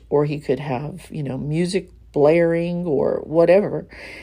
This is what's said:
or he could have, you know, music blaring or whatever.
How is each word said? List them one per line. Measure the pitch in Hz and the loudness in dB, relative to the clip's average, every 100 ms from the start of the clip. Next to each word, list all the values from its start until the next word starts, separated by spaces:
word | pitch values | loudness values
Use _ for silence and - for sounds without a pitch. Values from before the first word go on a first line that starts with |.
| - | -4
or | 147 147 | -2 0
he | 147 | -2
could | - 131 | -4 -4
have, | 143 127 151 180 - | -4 -6 -8 -12 -12
you | - | -10
know, | 135 131 | -8 -8
music | 139 156 180 185 - - - | -6 -4 -2 -4 -8 -16 -6
blaring | 147 143 170 170 170 170 175 175 | 2 4 4 2 0 -2 -4 -2
or | 139 - - - | -2 0 -2 -2
whatever. | 160 170 190 190 151 - - - - | 2 6 4 2 -6 -10 -18 -20 -20